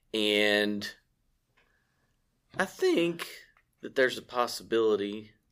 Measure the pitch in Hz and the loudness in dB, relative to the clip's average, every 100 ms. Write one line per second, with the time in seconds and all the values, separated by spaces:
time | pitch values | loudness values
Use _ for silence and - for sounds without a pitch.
0 | _ 110 104 104 104 104 104 104 - - | _ -2 2 4 4 4 2 -2 -8 -14
1 | _ _ _ _ _ _ _ _ _ _ | _ _ _ _ _ _ _ _ _ _
2 | _ _ _ _ _ - 190 - 370 302 | _ _ _ _ _ -6 -6 0 2 2
3 | 170 170 - - - _ _ _ 117 135 | 0 -4 -10 -14 -20 _ _ _ -8 0
4 | 127 110 101 123 120 - 92 113 110 104 | 0 0 -8 -4 -4 -4 -4 0 2 0
5 | 101 107 110 _ _ | -2 -8 -14 _ _